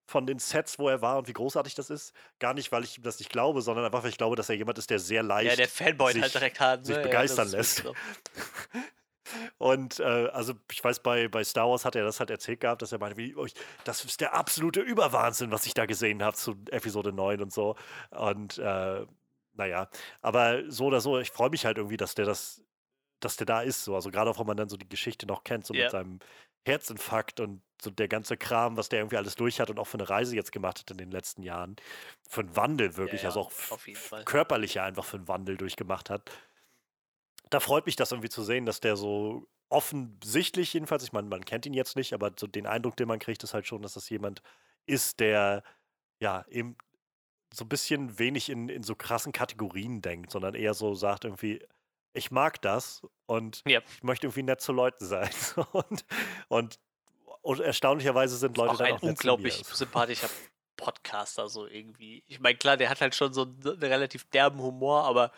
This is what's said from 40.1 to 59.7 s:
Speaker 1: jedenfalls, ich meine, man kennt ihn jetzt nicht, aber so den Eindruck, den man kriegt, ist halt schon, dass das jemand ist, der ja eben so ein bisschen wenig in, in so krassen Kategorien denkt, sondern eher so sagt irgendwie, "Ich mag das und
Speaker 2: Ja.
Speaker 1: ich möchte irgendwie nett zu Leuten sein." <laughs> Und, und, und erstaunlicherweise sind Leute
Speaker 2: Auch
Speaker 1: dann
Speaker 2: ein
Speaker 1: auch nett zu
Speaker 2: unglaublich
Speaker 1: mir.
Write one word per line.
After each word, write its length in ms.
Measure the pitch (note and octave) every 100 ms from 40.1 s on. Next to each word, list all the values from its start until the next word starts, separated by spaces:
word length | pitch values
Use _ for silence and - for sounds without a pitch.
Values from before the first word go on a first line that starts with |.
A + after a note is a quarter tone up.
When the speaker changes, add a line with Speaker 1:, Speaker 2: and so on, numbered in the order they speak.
| G2+ G#2 B2+ F3 F#3 E3+
Speaker 1:
jedenfalls, 320 | E3+ D#3 D3+
ich 80 | B2
meine, 160 | G#2+ G#2
man 160 | F#2
kennt 200 | F#2+ A#2 C#3+
ihn 80 |
jetzt 220 | C3 B2+ C3+
nicht, 160 | B2+
aber 200 | A2+ G2+ -
so 80 | G#2
den 200 | G#2 G#2
Eindruck, 300 | A2+ A#2 -
den 120 | A#2
man 100 | A2+
kriegt, 220 | - A2
ist 100 | -
halt 120 | G#2+ -
schon, 160 | G#2+
dass 120 | G2+
das 140 | - -
jemand 320 | G#2+ G2+ G2 - _ _ _ -
ist, 340 | C#3 - -
der 420 | A2 G#2+ G2+ G2+ - _ _ _ _ -
ja 240 | G#2+ F#2 -
eben 280 | A#2+ A#2+ A#2 - _ _ _ _ _ _
so 100 | -
ein 40 | A2+
bisschen 500 | C#3+ - D3 C3 G#2
wenig 320 | A#2+ C#3+ -
in, 180 | B2 A#2+
in 140 | -
so 120 | G#2+ A2
krassen 360 | - A#2 D3
Kategorien 680 | - A#2 G#2 G#2 G2 A2 A#2+
denkt, 280 | F2+ F2 F2
sondern 220 | G2+ F#2+
eher 200 | A2 G#2+
so 200 | G#2 G#2+
sagt 300 | G2 G2+ G2+
irgendwie, 400 | A#2 G2+ G#2+ G#2+ - _ _ _ _
"Ich 160 | B2 -
mag 280 | C3 D3+ -
das 400 | G2 A2 - - - _ -
und 380 | A2+ A2+ -
Speaker 2:
Ja. 180 | C#3+ A#2+ - -
Speaker 1:
ich 60 |
möchte 240 | B2 B2+ C#3
irgendwie 160 | C3
nett 180 | C3 C3
zu 120 | -
Leuten 340 | B2+ B2+ - F#2
sein." 240 | F#2+ G2+ - - -
<laughs> 160 | D3+
Und, 320 | F#3+ - G#3 - - - - -
und, 320 | A#2 A#2 - _ _ _ _ - -
und 180 | D#3 C3+
erstaunlicherweise 760 | E3 - C3+ D3 C#3 C3 C3 B2
sind 200 | C3 A#2
Leute 200 | A#2+ C3
Speaker 2:
Auch 20 |
Speaker 1:
dann 120 | B2
Speaker 2:
ein 60 | B2+
Speaker 1:
auch 60 |
nett 140 | E3 D3+
zu 120 | B2+
Speaker 2:
unglaublich 320 | A#2+ A2+ -
Speaker 1:
mir. 20 | -